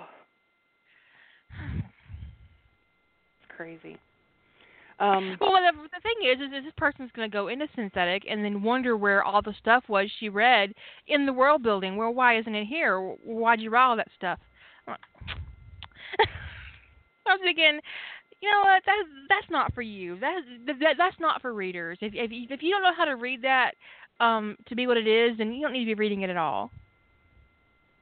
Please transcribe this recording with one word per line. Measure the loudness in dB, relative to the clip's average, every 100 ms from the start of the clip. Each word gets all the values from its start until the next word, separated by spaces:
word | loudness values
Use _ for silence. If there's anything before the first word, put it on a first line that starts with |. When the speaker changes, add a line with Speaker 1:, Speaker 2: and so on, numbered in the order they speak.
| -16 -20 _ _ _ _ _ _ _ _ _ _ _ _ _ -12 -8 -6 -8 _ -20 -18 -18 -20 -20 _ _ _ _ _ _ _ _ _
Speaker 1:
It's | _ -16
crazy. | -16 -16 -20 -20 _ _ _ _ _ _ _ _ -16 -2
Um, | 2 2 0 -2
Speaker 2:
Well, | 4
the, | 4 4 0
the | -8 -10
thing | -6 -2 0
is, | 0
is, | -2 -10
is |
this | -12 -2
person's | -2 -2 -14
gonna | -8 -6
go | -4 -4
into | -4 -6
Synthetic | -6 -6 0 0 0 -4
and | -4
then | -2 -2
wonder | 0 0 0 2
where | 4 4
all | 4 0
the | 0 -4
stuff | 4 4 4
was | 0 0 -4
she | -6
read | 2 6 6 2 -4 -20 -16 -2
in | 0 2
the |
world | 4 4 4
building. | 4 0 0 -2
Well, | -2
why | 2 4 4
isn't | 0
it | -4 -4
here? | -2 0 0 -2 -10
Why'd | -8 -2 2 2
you | 2
write | 2 4
all | 2
that | -4 -6
stuff? | -6 -6 _ _ -20 -20 -16
<laughs> | -16 -18 -18 -14 -12 -12 -16 -20 -20 -20 -20 -10 -2 -2 -2 -14 -16 -20 -20 _ _ _ _ 0
I'm | 2
thinking, | 2 4 2 2 -6 -14 -14 -18 _ -6
you | 0
know | 4
what? | 6 4 4
That, | 0 0 -8 -2
that's | -2 0
not | -2 -2
for | -4
you. | -10 -8 -10 -6
That, | -4 -4 -8 -12 -8
that, | 0 0 2
that's | 0 0
not | -2 -2
for | -4
readers. | -6 -6 -6 -10 -8
If, | -8
if, | -6 -6 -8 -10
if | -4
you | -2
don't | 2
know | 2 2
how |
to | 0 -2
read | -6 -4
that, | 0 2 2 -2 -20 -20 -14 0
um, | 2 2 -2 -10 -10
to |
be | -4 0
what | 2
it | 4
is, | 4 4 0
then | -4
you | -4
don't | -4
need | -2
to | -2
be |
reading | -2 -2 -2
it | -4
at | -2
all. | -2 -2 -6 -12 -20 _ _ _ _ _ _ _ _ _ _ _